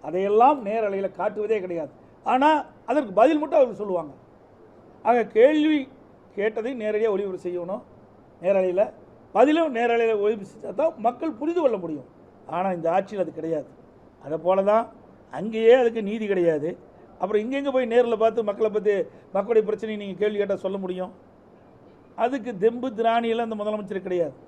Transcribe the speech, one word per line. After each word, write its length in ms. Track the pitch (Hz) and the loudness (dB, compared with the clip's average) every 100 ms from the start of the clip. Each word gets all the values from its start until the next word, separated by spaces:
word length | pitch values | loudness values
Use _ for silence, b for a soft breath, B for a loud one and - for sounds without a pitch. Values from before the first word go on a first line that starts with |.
| - | -4
அதையெல்லாம் 520 | 175 196 208 254 294 202 | -4 2 6 6 4 -2
நேரலையில 420 | 220 214 196 190 - | -2 -2 -4 -6 -4
காட்டுவதே 400 | 202 202 208 214 | -6 -4 -2 -2
கிடையாது. 280 | 180 170 - - B B - | -2 -8 -8 -14 B B -2
ஆனா 160 | 254 294 302 - - - | 2 4 2 -2 -16 -2
அதற்கு 220 | 285 233 | -2 0
பதில் 280 | 185 262 311 | 4 4 4
மட்டும் 200 | 294 311 | 2 2
அவங்க 160 | 254 180 | 2 0
சொல்லுவாங்க. 300 | 208 180 151 - - - - - - - - - | -4 -4 -6 -16 -20 -20 -20 -20 -20 -20 -20 -4
ஆக 220 | - 240 220 220 | 2 2 2 6
கேள்வி 420 | 254 311 302 302 262 - - - - - | 6 6 2 2 -2 -16 -20 -20 -16 -4
கேட்டதை 360 | 214 220 226 262 | -4 -2 -6 -4
நேரடியா 280 | 214 208 220 | -4 0 0
ஒளிபரப்பு 320 | 196 202 180 180 | 0 -4 -6 -6
செய்யணும் 340 | 175 175 214 - - - - - - | -8 -8 -10 -12 -20 -20 -20 -20 -6
நேரலையில. 400 | 175 196 185 180 226 - - - - 196 | 0 2 2 2 0 -4 -20 -20 -4 4
பதிலும் 380 | 277 311 320 | 4 4 0
நேரலையில 400 | 226 240 233 226 214 | 0 0 2 2 0
ஒளிபரப்பு 300 | 208 220 190 | 0 -2 -8
செஞ்சா 200 | - - | -14 -10
தான் 200 | 190 320 320 226 | -2 -2 0 -4
மக்கள் 320 | 254 320 220 | -2 -8 -4
புரிந்து 200 | 311 349 | -4 0
கொள்ள 160 | 294 208 | 0 0
முடியும். 320 | 170 147 - - - - - | -6 -10 -12 -20 -20 -20 -8
ஆனா 220 | 160 190 | -4 -2
இந்த 160 | 175 160 | -2 0
ஆட்சியில் 340 | 185 190 208 | 0 -2 -8
அது 80 | 160 143 | -8 -8
கிடையாது. 300 | 160 156 131 - - - - _ | -6 -6 -6 -20 -20 -20 -20 _
அதை 140 | 139 160 | -10 -4
போல 240 | 165 190 | 0 2
தான் 220 | 196 214 233 - - - - 135 | 4 2 0 -12 -20 -20 -14 -8
அங்கேயே 360 | 208 220 226 | -6 2 6
அதுக்கு 280 | 254 240 226 | 6 6 0
நீதி 240 | 202 220 214 | -6 -6 -2
கிடையாது. 440 | 196 170 156 156 185 - B B - | 2 2 2 -4 -8 -18 B B -8
அப்புறம் 220 | 190 214 | -2 -2
இங்கெங்க 280 | 220 277 277 | 0 -4 0
போய் 200 | 262 240 | -2 2
நேர்ல 240 | 233 240 220 | 2 2 2
பார்த்து 320 | 226 226 208 | 2 2 -4
மக்களை 220 | 208 220 | -2 -2
பத்தி, 240 | 208 202 202 165 B B | 0 0 0 -2 B B
மக்களுடைய 300 | 190 202 226 214 | -6 2 2 2
பிரச்சனையை 300 | 214 220 214 | -4 -6 -8
நீங்க 140 | 202 175 | -10 -4
கேள்வி 180 | 208 208 | -2 -2
கேட்டா 180 | 202 190 | -2 -2
சொல்ல 220 | 190 196 | -4 -6
முடியும்? 280 | 185 180 180 - - - - - - - - - - - | -6 -8 -8 -12 -20 -20 -20 -20 -20 -20 -20 -20 -20 -2
அதுக்கு 340 | 240 269 220 202 | -2 -2 -6 0
தெம்பு 300 | 214 240 262 | 0 0 -6
திராணியெல்லாம் 580 | 208 226 233 233 226 226 | 0 0 2 0 -2 -2
இந்த 100 | 214 | -4
முதலமைச்சர் 460 | 208 214 202 196 185 | -4 -4 -6 -8 -2
கிடையாது. 300 | 180 151 - | -2 -2 -4